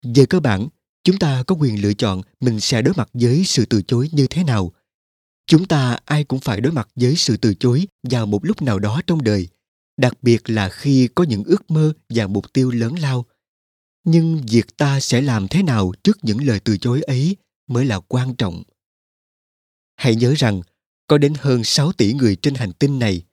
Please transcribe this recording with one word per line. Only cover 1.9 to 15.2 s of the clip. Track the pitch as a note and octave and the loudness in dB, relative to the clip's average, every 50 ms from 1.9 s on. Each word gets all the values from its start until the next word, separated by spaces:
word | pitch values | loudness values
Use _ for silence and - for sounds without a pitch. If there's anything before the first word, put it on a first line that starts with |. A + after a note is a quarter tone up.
| G#2 | 0
chọn | - B2+ G#2 F#2+ F#2 F#2+ _ _ _ | 0 -2 -2 -2 -4 -6 _ _ _
mình | B2+ B2 A2+ G#2+ | -2 -2 -2 -2
sẽ | - - C3 A2+ | -4 -2 -2 0
đối | A#2 D#3 F#3+ | 0 0 -2
mặt | - G#2+ _ _ | -2 -4 _ _
với | B2 A#2 A#2+ B2+ D#3+ F#3+ | -2 0 2 2 0 0
sự | - - C#3+ G#2+ | 0 0 -2 0
từ | - A#2+ G#2 | 0 0 -2
chối | F#2 - B2+ A#2+ C3 D#3 | -2 -2 -2 -2 -2 -2
như | D#3+ D3 C3+ | 0 -2 -2
thế | B2 - E3 F#3 | 0 -2 -2 -2
nào. | D3 A#2+ G#2 F#2+ F2 _ _ _ _ _ _ _ _ _ _ _ _ _ _ _ | 0 0 -2 -2 -4 _ _ _ _ _ _ _ _ _ _ _ _ _ _ _
Chúng | - E3+ D#3 F#3 | 4 4 4 4
ta | - - D3 C3 B2 A#2 - _ | 2 0 0 2 0 -2 -4 _
ai | - C#3+ D3+ D3 | -2 -2 -2 0
cũng | _ C3 C3 | _ -4 -4
phải | - C3+ G#2+ G2+ | -2 -2 -2 0
đối | A#2 D3+ E3+ | 0 -2 -2
mặt | C3+ G#2+ _ _ | -2 -6 _ _
với | A#2+ B2 B2 D3 | 0 2 2 2
sự | F3 - - A2 | 0 0 -2 -2
từ | G2+ - A2+ G2 | 0 2 0 0
chối | - - B2 B2 C#3+ F#3+ G3 _ _ - | 2 0 0 2 2 -2 -4 _ _ -6
vào | B2 B2 B2 A2+ | -4 -2 -2 0
một | G2+ G#2 G#2 - | 0 -2 -2 0
lúc | E3 A3 - | -2 -4 -2
nào | D3+ C3 G#2 F#2+ | -2 -2 0 0
đó | G2+ G#2 G#2+ D#3 - | -2 -2 -2 -4 -2
trong | - E3+ D#3+ C3 | -2 -2 0 0
đời, | G#2+ G#2+ G2 F2+ F2 _ _ _ _ _ _ _ _ _ | 0 0 0 -2 -6 _ _ _ _ _ _ _ _ _
đặc | - C3 B2 - _ - | 0 0 0 0 _ 2
biệt | A#2+ A#2 G#2+ _ - | 2 2 2 _ -4
là | A2 A2 G2+ G#2 | -2 -2 -2 -4
khi | - - - C#3+ C#3 C3 B2+ A#2 _ | -6 -4 0 2 4 4 4 2 _
có | - F3+ | 0 0
những | D#3 A2+ G2 G#2 | 0 0 -4 0
ước | - E3+ G#3 - _ | 0 0 0 0 _
mơ | E3 D#3 D#3 D#3 D#3 _ _ _ | 0 0 0 0 -2 _ _ _
và | A#2 A2+ G#2+ | -4 -2 -2
mục | F#2+ G2+ G2+ F#2+ - _ | 0 -2 -4 -4 -2 _
tiêu | C3+ C3 B2+ | 0 0 0
lớn | A#2+ A#2 A2+ A2+ C#3+ F3+ | 0 -2 -2 -4 -4 -4
lao. | D#3 C#3 C3 B2 A#2+ _ _ _ _ _ _ _ _ _ _ _ _ _ _ _ _ | -4 -2 -4 -4 -6 _ _ _ _ _ _ _ _ _ _ _ _ _ _ _ _
Nhưng | F3 E3 E3+ E3 E3 E3 D#3 C3 | 2 2 2 2 2 -2 -4 -4
việc | A2 A2 A#2 - - _ | 2 2 2 2 0 _
ta | - D3+ C#3 C#3 C3+ | -2 0 0 0 -2
sẽ | - - B2+ A#2+ | 0 0 0 0